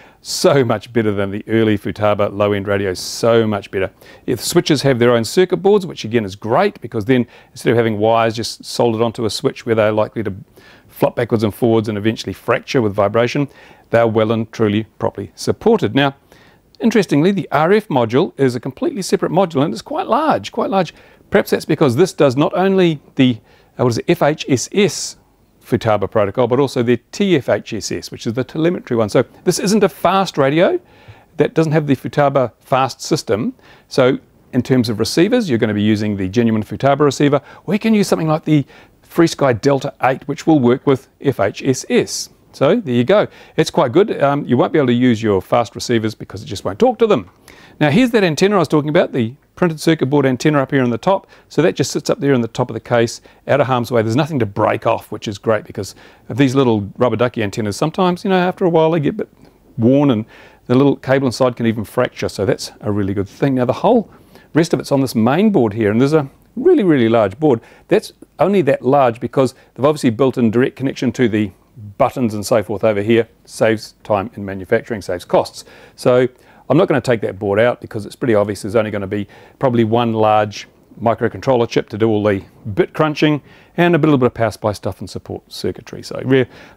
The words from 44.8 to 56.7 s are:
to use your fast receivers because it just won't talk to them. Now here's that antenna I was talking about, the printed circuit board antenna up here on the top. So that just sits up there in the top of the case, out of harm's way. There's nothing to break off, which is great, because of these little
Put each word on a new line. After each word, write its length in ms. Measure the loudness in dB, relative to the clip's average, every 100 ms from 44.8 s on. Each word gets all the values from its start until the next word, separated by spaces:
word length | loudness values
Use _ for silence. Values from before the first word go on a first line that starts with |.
| 2
to 80 |
use 280 | 2 2 2
your 200 | 0 0
fast 320 | 0 0 0
receivers 400 | -6 -2 -2 -2
because 280 | -8 -16 -14
it 40 | -12
just 180 | -10
won't 140 | -8 0
talk 200 | 0 2
to 60 | 0
them. 220 | 0 -2 _ -20 -20 -16 -2
Now 100 | 2
here's 200 | 4 2
that 120 | 2
antenna 320 | 2 2 2 2
I 40 |
was 80 | 2
talking 200 | 0 0
about, 240 | 0 0
the 220 | -2 -4 -6 _ -4
printed 220 | -2 0
circuit 280 | 0 0 2
board 180 | 2
antenna 360 | 2 2 0 0
up 100 | 0
here 120 | 0
on 60 | 0
the 80 | -2
top. 300 | 0 -2 _ -20 _
So 100 | 0
that 140 | 0
just 160 | 0 -4
sits 180 | -4 -4
up 120 | -2
there 120 | 0
in 80 | 0
the 80 | 0
top 220 | -4 -6
of 40 |
the 60 | -6
case, 400 | -2 0 0 -4 -20 _ -2
out 140 | 0
of 60 | 0
harm's 240 | -2 0
way. 100 | 0
There's 160 | 0 0
nothing 220 | -2 -2
to 80 | -4
break 400 | 0 0 0 -2
off, 260 | -2 -4
which 160 | -12 -10
is 80 | -8
great, 280 | -2 -2
because 300 | -2 -12 -12 -14 -20 -20 -10
of 80 | 0
these 160 | 0
little 360 | 2 2